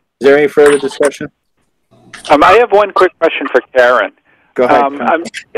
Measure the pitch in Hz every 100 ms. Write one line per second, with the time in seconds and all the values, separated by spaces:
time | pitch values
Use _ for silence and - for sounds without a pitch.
0 | _ - 131 143 143 151 147 143 135 -
1 | 147 - 151 _ _ _ _ _ _ _
2 | _ - - 147 170 214 240 202 202 -
3 | 185 - 165 - 143 127 - 131 123 123
4 | 95 - _ _ _ - 123 143 139 143
5 | 123 165 170 - -